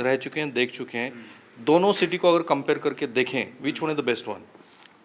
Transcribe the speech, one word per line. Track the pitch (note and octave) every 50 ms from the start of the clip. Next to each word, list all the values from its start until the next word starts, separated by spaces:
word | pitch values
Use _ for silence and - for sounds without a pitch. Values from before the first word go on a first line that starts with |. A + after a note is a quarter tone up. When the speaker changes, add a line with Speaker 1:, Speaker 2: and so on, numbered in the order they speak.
Speaker 1:
रह | B2 B2+ C3
चुके | C3 - C#3 - D#3
हैं, | D3+ C#3+ B2
देख | A#2+ B2+ B2
चुके | - - B2+ A2 - A#2
हैं, | A#2+ C3
Speaker 2:
हम्म। | B2 A#2+ A2+ - - - - - - -
Speaker 1:
दोनों | A#2 C3 D3+ F3 F#3 F#3 F3+
सिटी | - F#3 E3 F3 F3
को | - F3 E3+
अगर | E3+ E3
कंपेयर | E3+ D#3 C#3 C3+ - D3 C#3+
करके | - D3 C3+ - D3+ C3
देखें, | A2+ B2 B2+ B2+ B2 C3 G#2 F#2+ - -
which | C3 C#3 D#3 - E3
one | D#3
is | D#3
the | D3 C3+ B2
best | A#2 A2+ -
one? | A2 G2+ F#2 - - - - - - - - - - - - _